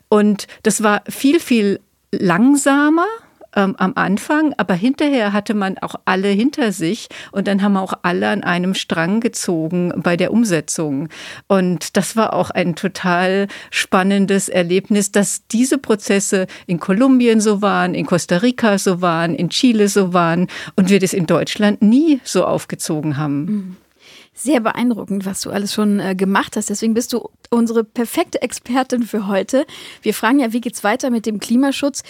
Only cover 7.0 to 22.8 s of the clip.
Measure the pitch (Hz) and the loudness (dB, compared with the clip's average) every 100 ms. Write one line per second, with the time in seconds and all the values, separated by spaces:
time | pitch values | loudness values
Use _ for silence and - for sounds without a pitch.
7 | - - - 196 190 196 202 190 190 190 | -8 -18 -8 -4 0 0 2 0 -2 -4
8 | 180 185 214 208 - 175 180 185 - 180 | -2 -2 0 -2 -2 -2 -2 -4 -4 -2
9 | 165 220 233 - - 165 160 180 175 - | 0 0 -2 -4 -4 -2 0 -2 -2 -2
10 | 180 170 180 220 226 165 - - 151 139 | -2 0 0 2 2 0 -2 -6 -4 -4
11 | 151 - - - - 196 185 170 - 208 | -6 -10 -18 -10 0 2 2 -2 -2 -4
12 | - 226 220 170 - - 180 156 190 - | -2 0 0 0 -2 -2 -2 -2 -6 -4
13 | 185 175 185 190 196 - - - - 196 | -2 0 0 0 -2 -8 -10 -6 0 2
14 | 190 202 196 196 - 180 170 185 - 208 | 4 2 2 0 0 0 0 0 2 0
15 | 202 208 196 - - 220 262 285 - 214 | 2 0 0 -2 -4 0 2 0 0 -2
16 | - 202 202 196 185 - - 175 - 190 | 0 0 0 -2 -2 -8 -6 -4 0 2
17 | 269 262 240 220 214 202 202 185 180 156 | 4 4 4 4 2 2 2 0 0 -2
18 | 160 170 - 175 247 247 226 196 196 175 | 0 -2 0 0 0 2 2 2 0 0
19 | 180 165 170 - 170 - 254 220 202 202 | 0 0 0 -2 -2 2 2 4 2 2
20 | 185 180 165 170 180 - - - 185 196 | 2 2 2 2 -2 -4 -6 0 4 4
21 | 190 196 160 156 - - 208 202 208 247 | 2 0 2 0 0 0 0 4 4 6
22 | 330 269 - 185 - 160 - 165 | 4 2 0 0 0 0 -4 -8